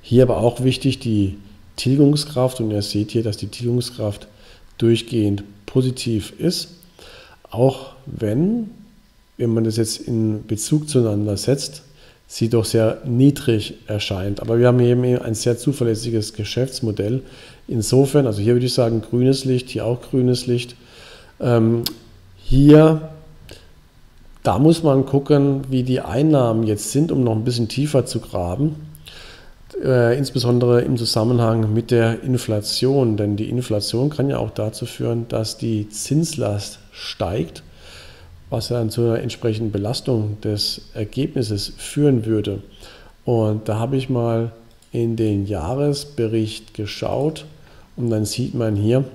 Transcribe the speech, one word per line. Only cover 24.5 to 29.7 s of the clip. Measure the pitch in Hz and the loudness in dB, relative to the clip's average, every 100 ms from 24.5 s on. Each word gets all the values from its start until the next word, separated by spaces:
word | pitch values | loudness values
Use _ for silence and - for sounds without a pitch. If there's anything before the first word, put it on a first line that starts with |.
| 95 | 4
muss | 151 165 | 6 6
man | 156 135 131 | 4 2 2
gucken, | 139 139 147 139 139 135 | 0 4 4 4 0 -2
wie | 131 | -2
die | 127 127 | 0 -2
Einnahmen | - 113 156 143 120 110 | 0 0 4 4 4 2
jetzt | 110 104 - | 0 -2 0
sind, | 139 165 | 0 0
um | 147 | 2
noch | 120 110 | 0 0
ein | |
bisschen | 123 120 110 | -2 -2 -2
tiefer | - 147 139 - | -2 0 0 0
zu | 117 | -6
graben. | - - 87 131 151 156 - - - - - - - - - | -6 -6 -4 -2 -2 -4 -14 -20 -20 -20 -20 -20 -20 -20 -14